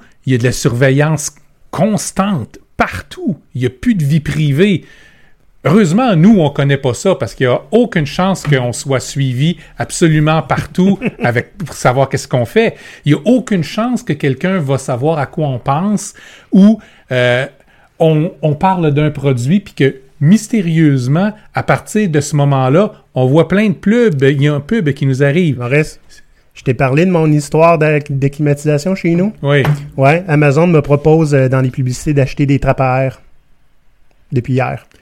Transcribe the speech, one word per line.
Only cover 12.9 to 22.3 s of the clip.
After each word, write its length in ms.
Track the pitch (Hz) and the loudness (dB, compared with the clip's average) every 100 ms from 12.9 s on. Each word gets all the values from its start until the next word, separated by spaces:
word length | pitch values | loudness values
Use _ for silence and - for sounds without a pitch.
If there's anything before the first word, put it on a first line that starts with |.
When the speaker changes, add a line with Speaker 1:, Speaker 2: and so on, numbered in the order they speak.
| - 143 | -6 -2
Speaker 1:
Il 80 | |
y 20 | 151 | 0
a 40 | 202 | 2
aucune 380 | 254 - 190 | 0 0 -4
chance 400 | 147 214 240 240 | -2 -4 -4 -4
que 100 | - | -6
quelqu'un 460 | 147 143 131 180 190 | -4 -2 -2 -2 -2
va 180 | 135 131 | -2 -4
savoir 420 | - 123 151 156 | -4 -4 -2 -2
à 60 | 131 | -4
quoi 220 | - 147 | -4 -4
on 120 | 120 | -4
pense 540 | 139 147 202 202 - - - - - | -4 -2 -2 -4 -6 -18 -20 -20 0
ou, 280 | 190 208 214 - _ - | 4 6 4 -6 _ -4
euh, 340 | 127 123 123 139 _ _ _ _ - | 0 2 0 -2 _ _ _ _ 0
on, 340 | 160 156 175 - | 2 2 -2 -2
on 140 | 151 143 | -4 0
parle 360 | 190 180 160 | 0 0 0
d'un 200 | 143 151 | 2 0
produit 500 | 147 139 123 127 202 | -2 -2 -2 0 -2
puis 120 | - | -2
que 220 | - 139 - - - | -2 -2 -2 -18 -2
mystérieusement, 1120 | 143 220 - 226 170 160 151 135 123 156 208 - - | 2 2 2 -2 0 2 2 2 0 0 -2 -6 -10
à 100 | - | -6
partir 460 | - 143 - 214 202 | -2 -2 -2 -2 0
de 100 | 151 | -2
ce 160 | - | 0